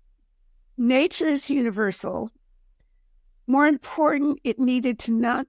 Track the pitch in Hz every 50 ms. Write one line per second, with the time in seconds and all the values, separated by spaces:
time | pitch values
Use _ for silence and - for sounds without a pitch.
0 | _ _ _ _ _ _ _ _ _ _ _ _ _ _ - 254 240 240 254 269
1 | 311 370 - - 330 311 285 277 - - 294 277 240 226 185 208 214 196 185 -
2 | - - 185 - 220 220 _ _ _ _ _ _ _ _ _ _ _ _ _ _
3 | _ _ _ _ _ _ _ _ - - 262 277 294 302 294 - - - - 320
4 | 302 302 302 277 285 294 - - - 247 - 240 262 254 254 254 240 247 220 -
5 | - 233 226 226 240 240 247 247 175